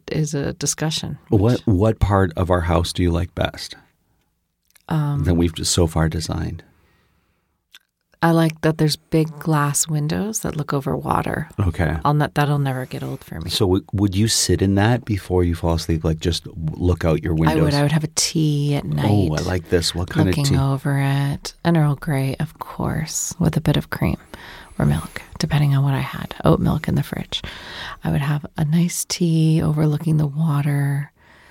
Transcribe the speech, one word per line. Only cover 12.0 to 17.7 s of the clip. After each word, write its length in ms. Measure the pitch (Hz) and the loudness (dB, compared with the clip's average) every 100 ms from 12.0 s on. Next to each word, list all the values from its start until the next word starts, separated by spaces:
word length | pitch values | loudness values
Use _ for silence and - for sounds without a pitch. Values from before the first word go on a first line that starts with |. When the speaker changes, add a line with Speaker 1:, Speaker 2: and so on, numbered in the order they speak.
| 135 | 0
Speaker 1:
I'll 80 | |
not, 220 | 147 147 - | 2 0 0
that'll 220 | 143 147 | 0 2
never 280 | 139 131 131 | 0 -4 -6
get 180 | 135 | -8
old 180 | 131 135 | -8 -10
for 200 | - 80 | -12 -10
me. 80 | 82 | -6
Speaker 2:
So 160 | - 98 | 0 2
w-, 180 | 95 - | 2 0
would 240 | 87 101 92 | 0 0 2
you 140 | 110 | 2
sit 320 | - - 90 | 2 2 2
in 140 | 98 98 | 4 4
that 280 | 107 123 | 4 2
before 400 | - 101 - 92 | 0 -6 0 0
you 120 | 87 85 | 2 0
fall 180 | 85 | 0
asleep? 320 | 82 - 82 85 | 0 0 -2 0
Like, 140 | 80 | -2
just 260 | 87 80 - | -2 -2 -6
w-, 200 | - 80 - | -8 -6 -2
look 260 | 90 87 | 0 2
out 180 | 87 78 | 2 0
your 120 | 76 | 0
Speaker 1:
I 20 | 80 | 0
would. 120 | 80 78 | 2 2
Speaker 2:
windows? 100 | 147 | 2